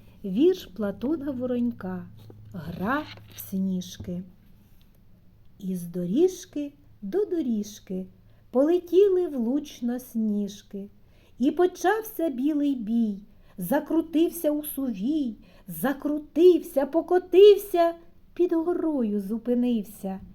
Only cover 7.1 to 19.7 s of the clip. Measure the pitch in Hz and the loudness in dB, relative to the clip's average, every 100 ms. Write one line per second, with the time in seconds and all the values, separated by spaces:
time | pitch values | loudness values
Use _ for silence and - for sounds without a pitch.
7.1 | 359 415 339 254 220 208 - - 185 185 | -2 -2 -2 -2 -2 -4 -12 -10 -8 -10
8.1 | - - - - 247 294 359 349 339 415 | -16 -20 -20 -4 0 2 2 2 4 6
9.1 | 359 349 277 220 285 294 - 240 247 247 | 4 0 -2 -2 -2 -4 -8 -6 -6 -6
10.1 | 226 220 208 202 208 - 202 202 - - | -4 -2 -2 -4 -10 -16 -16 -16 -20 -20
11.1 | - - - 262 302 359 - 349 440 427 | -20 -18 -2 -2 2 0 2 0 0 -4
12.1 | - 330 240 285 294 285 254 202 233 220 | -4 -4 0 -2 0 0 -2 -2 0 0
13.1 | 196 - - - - 180 294 302 320 320 | -4 -12 -20 -20 -10 -2 -2 0 -2 0
14.1 | 294 339 - 302 294 294 - 269 190 220 | 0 0 0 -2 -2 -6 -6 -6 -4 -2
15.1 | 311 247 214 - - - 156 226 277 285 | -2 -4 -8 -18 -20 -16 -6 -4 -4 -4
16.1 | 302 - 294 359 330 - 269 277 330 320 | -4 -4 6 8 8 2 -2 0 0 2
17.1 | 359 - 349 415 392 - 339 339 339 - | 0 4 10 10 10 4 2 2 0 -14
18.1 | - - - 349 330 320 349 320 294 226 | -20 -14 -2 0 2 0 -2 0 0 0
19.1 | 208 190 226 226 247 247 | -2 -4 -6 -2 0 2